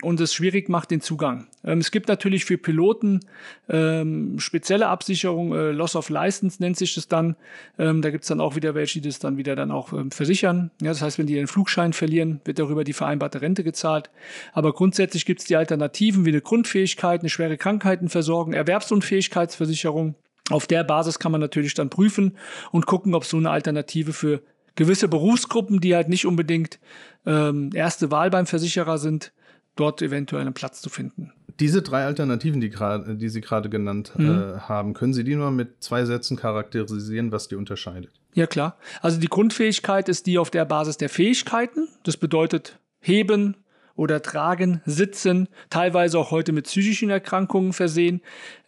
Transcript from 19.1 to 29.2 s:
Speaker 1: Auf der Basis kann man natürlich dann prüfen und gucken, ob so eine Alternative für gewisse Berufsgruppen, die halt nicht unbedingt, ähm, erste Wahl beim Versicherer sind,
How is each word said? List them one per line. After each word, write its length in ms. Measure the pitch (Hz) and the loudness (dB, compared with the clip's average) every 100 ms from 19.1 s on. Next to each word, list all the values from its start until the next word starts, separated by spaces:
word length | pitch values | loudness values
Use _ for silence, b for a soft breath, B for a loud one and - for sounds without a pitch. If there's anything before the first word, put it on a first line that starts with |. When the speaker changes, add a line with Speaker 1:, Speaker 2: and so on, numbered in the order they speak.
| 196 185 180 170 - 156 156 165 151 160 147 _ _ - | 0 2 0 -2 -2 -2 0 -2 0 -2 -4 _ _ -2
Speaker 1:
Auf 160 | 151 - | -2 2
der 160 | 165 | 0
Basis 340 | 156 156 165 - | 2 0 0 -2
kann 140 | 165 | 0
man 100 | 156 | 0
natürlich 320 | 151 151 143 | 0 0 -2
dann 160 | - 139 | -2 -2
prüfen 480 | - 208 202 196 196 B B B | 2 4 4 0 -2 B B B
und 140 | 170 - | 0 2
gucken, 300 | 180 196 170 | 0 2 0
ob 100 | 135 | 0
so 120 | 160 | 0
eine 120 | 160 | 0
Alternative 640 | 151 156 147 - 160 156 | 0 0 -4 -2 -4 -4
für 300 | 151 151 147 b b b - | -2 -2 -2 b b b 2
gewisse 320 | 156 196 190 | 4 4 2
Berufsgruppen, 720 | 156 185 240 - 233 196 196 | 2 4 4 2 -2 2 2
die 160 | 175 170 | 4 2
halt 140 | 160 | 2
nicht 180 | 185 185 | 0 2
unbedingt, 520 | 170 160 165 160 - B B B B - | 0 2 0 -2 -8 B B B B -2
ähm, 460 | 156 151 147 139 | 0 2 0 -2
erste 380 | 160 165 - 151 | -2 -2 -2 0
Wahl 180 | 151 185 | 2 2
beim 160 | 185 180 | 2 0
Versicherer 540 | 165 170 180 160 156 | 0 0 -2 0 -2
sind, 320 | 156 156 | -2 -4